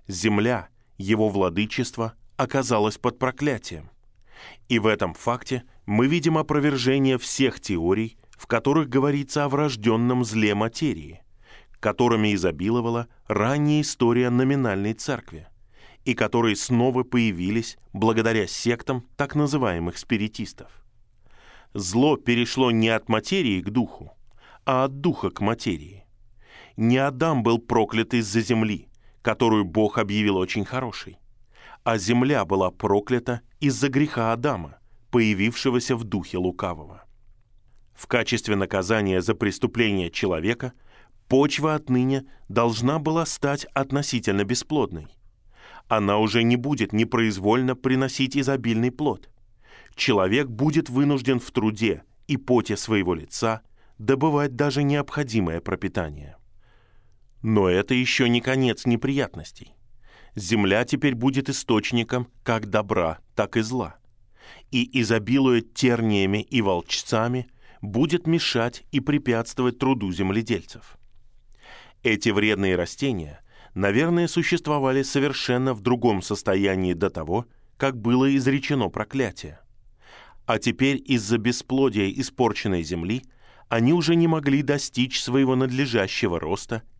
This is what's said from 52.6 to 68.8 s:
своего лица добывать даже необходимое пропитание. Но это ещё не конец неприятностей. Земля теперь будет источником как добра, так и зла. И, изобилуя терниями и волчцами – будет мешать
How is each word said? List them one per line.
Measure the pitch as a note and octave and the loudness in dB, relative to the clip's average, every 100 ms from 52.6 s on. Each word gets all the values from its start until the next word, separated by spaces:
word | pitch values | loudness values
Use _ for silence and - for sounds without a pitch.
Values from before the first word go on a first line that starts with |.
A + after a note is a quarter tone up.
| A2 G2+ | 2 -4
своего | - G#2 F2+ | -2 0 0
лица | E2 D2 - A#2 A2 - - - - | -2 -6 -4 -4 -4 -10 -20 -20 -6
добывать | A2 C3+ D#3 D3 C#3+ B2 | -2 0 2 0 0 0
даже | D3 C#3 | 0 0
необходимое | C#3+ C#3+ C#3+ D3 C3 A2 E2+ E2 | 0 0 -2 -6 -2 0 0 -4
пропитание. | - F#2 G2 G2 D#2+ D2 D2 - - - - - _ - - - - - | -6 -6 -4 -4 -6 -8 -16 -20 -20 -20 -20 -20 _ -20 -20 -20 -20 -8
Но | A2 G#2+ F#2 | 0 4 4
это | F#2 G#2 | 2 2
ещё | B2+ B2+ - B2 | 0 0 2 2
не | A#2+ | 2
конец | B2+ C3 B2 G#2+ | 2 0 0 0
неприятностей. | B2 A#2 C3+ C#3 A#2+ - - - - - - - - - - | 0 0 0 -2 -4 -6 -16 -18 -20 -20 -20 -20 -20 -20 -16
Земля | A2 F2+ A2 G2 G#2 | -8 0 2 4 2
теперь | B2 C3 C#3+ | 2 0 0
будет | A#2 C3 C3+ C3+ | 0 0 0 -2
источником | C3 - A2 - A#2+ A2 B2+ A#2+ - | -4 0 0 2 -2 -2 -4 -6 -6
как | - A2 G#2 | -2 -2 0
добра, | G#2+ G2+ G#2+ D#2+ D#2+ - - | -2 0 0 -2 -4 -6 -4
так | G2+ A2+ | -2 -2
и | |
зла. | A2 B2+ E2 - _ _ - - - - - | -2 -4 -6 -12 _ _ -20 -20 -20 -20 -4
И, | B2 B2 C3 | -2 0 0
изобилуя | A2 A2+ G#2 C#3 C3 A#2+ | 2 0 2 2 4 2
терниями | A#2 - B2+ A#2 A2 G2+ G2 G#2 | 0 0 2 2 2 2 2 0
и | - B2+ | -2 0
волчцами – | G2 F2 - - - A2+ A#2 B2+ B2 - - - | 2 0 -2 -6 -2 -2 0 -4 -8 -16 -20 -14
будет | G#2 A2+ C#3 E3+ D#3+ | -4 -2 0 0 0
мешать | E3 - A#2+ A#2+ - | 0 0 0 -2 -4